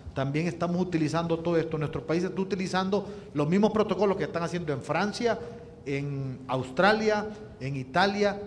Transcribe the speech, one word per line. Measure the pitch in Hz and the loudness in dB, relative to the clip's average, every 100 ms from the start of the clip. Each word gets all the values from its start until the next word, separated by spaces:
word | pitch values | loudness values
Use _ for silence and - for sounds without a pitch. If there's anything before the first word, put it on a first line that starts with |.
| - | -8
También | - 135 147 170 | -4 0 0 0
estamos | 170 170 175 | 0 0 0
utilizando | 180 160 151 165 170 165 | 2 2 2 2 0 0
todo | 170 170 | 2 2
esto. | 165 156 | 2 0
Nuestro | 147 143 - | -2 -4 -2
país | 165 | 0
está | 180 151 | 0 -2
utilizando | 190 190 185 185 190 196 - - - | -2 -2 0 0 0 0 -2 -8 -6
los | 147 147 | 0 2
mismos | 190 214 | 4 4
protocolos | 214 214 175 202 190 | 4 2 2 2 2
que | |
están | 151 165 | 0 -2
haciendo | 170 175 156 | -2 -2 -2
en | 135 | -2
Francia, | - 156 202 202 233 208 - - - - - | 0 0 0 0 0 0 -4 -12 -16 -12 -4
en | 139 143 139 135 127 - | -4 -2 -4 -6 -6 -4
Australia, | 131 123 - 190 220 214 208 214 - - - | -2 0 4 4 4 2 2 0 -8 -14 -10
en | 131 | -6
Italia | 139 127 165 202 202 202 202 | -6 -2 2 2 4 0 0